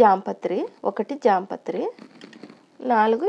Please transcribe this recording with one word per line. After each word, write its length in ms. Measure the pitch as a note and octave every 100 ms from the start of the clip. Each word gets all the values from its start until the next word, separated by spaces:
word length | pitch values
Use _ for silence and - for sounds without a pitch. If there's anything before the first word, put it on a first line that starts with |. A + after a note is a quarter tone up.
జాంపత్రి, 580 | A3 F#3+ G3+ F#3+ - B3 G#4 - -
ఒకటి 260 | - G#3 C#4+
జాంపత్రి, 560 | B3 F#3+ G3 F#3 - F3+ F4+ - - - - - - - _ - B3+
నాలుగు 360 | A3+ G#3+ A3+